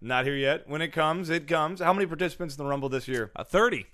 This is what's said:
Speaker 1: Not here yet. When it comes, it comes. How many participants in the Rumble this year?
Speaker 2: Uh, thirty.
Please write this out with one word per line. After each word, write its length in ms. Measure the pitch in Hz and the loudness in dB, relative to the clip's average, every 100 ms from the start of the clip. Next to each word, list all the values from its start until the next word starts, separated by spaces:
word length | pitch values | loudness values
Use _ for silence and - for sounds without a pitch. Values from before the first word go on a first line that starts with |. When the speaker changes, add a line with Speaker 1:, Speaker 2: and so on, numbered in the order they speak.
Speaker 1:
Not 260 | 117 127 135 | -2 0 2
here 100 | 139 | 2
yet. 320 | 135 151 - | 2 0 -2
When 120 | 151 | -4
it 120 | 160 | -2
comes, 360 | 160 156 175 165 | 0 2 0 -2
it 200 | 165 147 | -2 0
comes. 320 | 165 156 185 | 0 0 0
How 120 | 175 | 2
many 140 | 190 180 | 2 2
participants 500 | 160 180 - 165 139 | 0 -4 -4 -10 -6
in 60 | |
the 80 | 143 | -4
Rumble 180 | 139 135 | -2 0
this 200 | 131 123 | -2 -2
year? 240 | 123 104 | -4 -4
Speaker 2:
Uh, 80 | - | -8
thirty. 440 | - 185 240 143 - | 0 4 4 2 -8